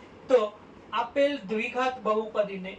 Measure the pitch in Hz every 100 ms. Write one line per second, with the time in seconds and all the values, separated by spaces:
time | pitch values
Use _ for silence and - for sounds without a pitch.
0 | - - - 247 208 - - - - 220
1 | 240 285 285 277 190 220 240 247 254 254
2 | 208 214 220 220 196 190 185